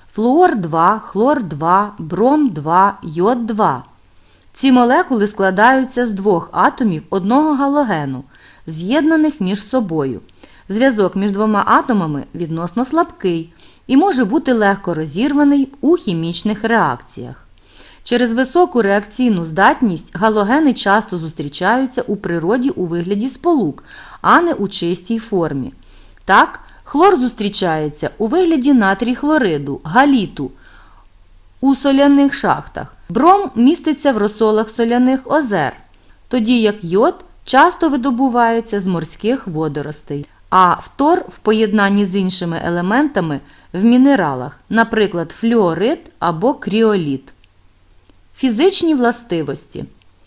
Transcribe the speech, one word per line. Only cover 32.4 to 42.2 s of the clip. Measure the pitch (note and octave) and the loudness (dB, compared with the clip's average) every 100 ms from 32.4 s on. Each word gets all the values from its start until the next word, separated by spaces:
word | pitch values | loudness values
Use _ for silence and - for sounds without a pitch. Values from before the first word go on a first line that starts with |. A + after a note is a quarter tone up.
| G3+ C#3+ - - B2 - - | -2 -2 -4 -12 -14 -16 -6
Бром | E3+ D#4 G4+ F#4+ A3 | 2 4 4 2 2
міститься | B3 E4+ - D4+ C#4+ | 2 2 0 -2 0
в | A3+ | 0
розсолах | G#3 - A3 G#3+ A3 | 0 0 2 0 -2
соляних | - A#3 A#3+ B3+ C4 - | -2 0 2 2 0 -2
озер, | D4 C4+ G3 C#3 - - _ _ _ - | -2 0 -2 -2 -6 -18 _ _ _ -6
тоді | B3+ G#3+ B3 | -2 2 2
як | G#3+ G#3 | 2 -2
йод | E3+ F3+ C4+ - - - | -2 0 0 -2 -10 -16
часто | - B3+ E4 F4 E4 | 0 4 4 2 -2
видобувається | C#4 B3 A#3 C4+ A#3+ A#3 A3+ A3+ G3+ | 0 -2 0 0 2 0 0 -2 -4
з | F#3+ | -2
морських | F3 D#3 - G#3 B3+ G3+ | -4 -4 -6 -4 -4 -4
водоростей, | D#3 D#3+ D3 C#3+ D3 - C#3+ C#3+ _ - | -6 -4 -6 -8 -10 -8 -10 -12 _ -2
а | F#3 F3+ E3+ | 2 4 2
фтор | - - C#4+ F4+ | -4 -2 2 2
в | F#4 - | -2 -6
поєднанні | - A3 G#3+ G#3+ G3 G3+ G3+ | 0 0 2 2 2 2 0
з | |
іншими | F#3+ | -2